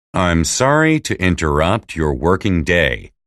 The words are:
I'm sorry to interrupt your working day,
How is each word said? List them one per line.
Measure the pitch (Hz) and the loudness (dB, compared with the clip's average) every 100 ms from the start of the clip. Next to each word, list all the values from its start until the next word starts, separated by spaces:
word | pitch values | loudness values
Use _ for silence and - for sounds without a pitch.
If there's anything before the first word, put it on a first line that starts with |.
| _ | _
I'm | 90 90 85 | -2 0 0
sorry | 82 - 131 147 156 156 | 0 0 2 2 2 0
to | - 104 | -2 -2
interrupt | 92 85 80 73 82 110 - | 0 0 0 2 2 0 -4
your | - 78 | -4 -2
working | 67 78 92 104 90 | 0 0 0 0 -2
day, | 78 87 73 60 - _ | 0 2 2 -2 -10 _